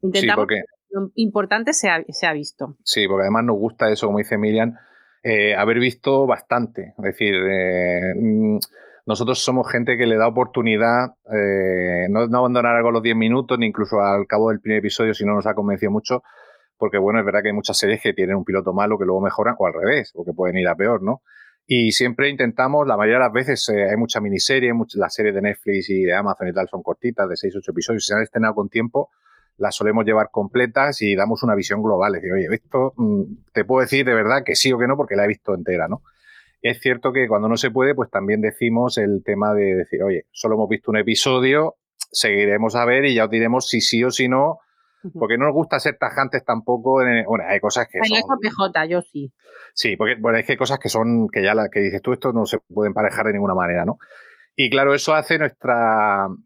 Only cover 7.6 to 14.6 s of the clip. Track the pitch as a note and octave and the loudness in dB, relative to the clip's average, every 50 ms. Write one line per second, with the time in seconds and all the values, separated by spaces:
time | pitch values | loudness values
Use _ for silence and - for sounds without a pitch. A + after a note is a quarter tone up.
7.6 | F#2 F#2 F#2 F2+ F2+ F2+ F2 F2+ F2+ F#2 F#2 F#2+ A2+ A2 G#2+ G#2+ A2 G#2+ G#2+ G#2 | 0 0 0 0 0 0 0 -2 -2 -2 -2 0 0 0 2 2 2 2 0 -2
8.6 | - - _ - - - - - _ - G#2+ G#2+ B2 A2+ B2+ - - - B2+ B2+ | -4 -8 _ -20 -20 -20 -20 -18 _ -4 -4 -2 0 -2 -2 -2 0 0 0 0
9.6 | A#2+ - - B2 A#2+ A2+ B2+ A#2 A#2+ A#2 A2+ A2 A2 A#2+ A2+ B2 A#2+ - - C3 | 0 0 -2 -2 0 0 0 0 2 2 4 4 2 2 2 0 -2 0 -2 -2
10.6 | A2+ A2+ A2 G#2+ A2+ A#2 A#2 B2 B2+ B2+ - _ _ - A2 G#2+ G#2 G2+ G2 G2 | 0 0 2 2 2 2 2 2 0 -2 -6 _ _ -4 -2 0 0 2 2 0
11.6 | F#2+ F#2+ F#2 F2+ F2+ F2+ F2 F2 F2+ F2+ G2+ A2 A#2 A#2 A#2 B2 B2+ B2 B2 B2 | 0 0 0 0 0 0 0 -2 0 0 0 0 0 2 2 2 2 2 2 2
12.6 | A#2 A#2+ A#2 A#2 A#2 A#2+ A#2 A#2 A2 A#2 A2+ A2+ A2+ A2 A#2 C3 C3 A#2+ C3 A#2+ | 2 2 2 4 2 2 0 2 0 0 0 2 2 2 2 0 0 0 -2 0
13.6 | A#2 A2 G2+ - G#2+ G2 A2+ G#2 G2+ G2+ G2 G2+ G2 - - G#2+ A2 A2+ A2 G2+ | 0 -2 -2 -2 -4 0 0 0 2 2 2 0 0 0 0 0 2 2 0 -2